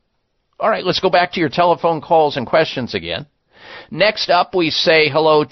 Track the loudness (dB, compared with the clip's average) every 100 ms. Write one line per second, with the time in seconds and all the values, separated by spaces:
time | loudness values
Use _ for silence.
0 | _ _ _ _ _ -6 -4 -2 -2 -2
1 | 0 0 0 -2 -4 0 0 0 -2 -4
2 | 0 2 2 -2 -2 0 0 -4 -6 -6
3 | -6 -10 -10 _ _ _ -20 -20 -10 -2
4 | 0 0 0 0 0 0 -2 0 2 4
5 | 4 2 4 2 2